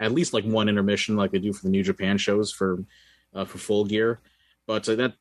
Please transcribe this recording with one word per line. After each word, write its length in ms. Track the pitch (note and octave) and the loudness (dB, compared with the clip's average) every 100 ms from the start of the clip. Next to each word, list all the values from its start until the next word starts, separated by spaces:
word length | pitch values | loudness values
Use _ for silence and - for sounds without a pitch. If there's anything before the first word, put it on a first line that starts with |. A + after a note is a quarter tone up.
at 100 | A2 | -2
least, 240 | C3+ F3 | 0 0
like, 80 | A2+ | 0
one 240 | F2 A2 G#2+ | 0 2 2
intermission, 460 | G#2 G2 G2+ - | 2 2 2 0
like 160 | G#2+ G2 | 0 0
they 80 | F#2+ | 0
do 140 | G2+ | -2
for 100 | G2 | -4
the 80 | F#2+ | 0
New 140 | G2 | 0
Japan 340 | F#2+ F#2+ F#2+ G2 | 0 0 0 0
shows 320 | - G#2 G#2 | 2 0 0
for, 320 | - F#2+ F2+ F#2+ _ _ _ _ | -2 -2 -2 -8 _ _ _ _
uh, 120 | F#2+ | -10
for 140 | F#2+ F#2+ | -8 -8
Full 260 | - G#2 | -2 0
Gear. 340 | G2+ G#2+ A2+ A#2 _ _ _ _ - | 2 2 0 -2 _ _ _ _ -6
But, 220 | A2 A2 | -4 0
uh, 80 | A2 | 0
that, 160 | B2 - | 0 -2